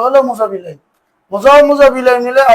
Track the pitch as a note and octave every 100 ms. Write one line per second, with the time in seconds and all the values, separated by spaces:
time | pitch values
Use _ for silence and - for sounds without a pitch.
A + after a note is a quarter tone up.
0 | A#3+ C#4 B3+ A3 A3 F#3+ F3 D3+ _ _
1 | _ _ _ G3+ B3+ C#4+ D4 C#4+ C4+ B3+
2 | B3+ B3 A#3+ B3+ C4+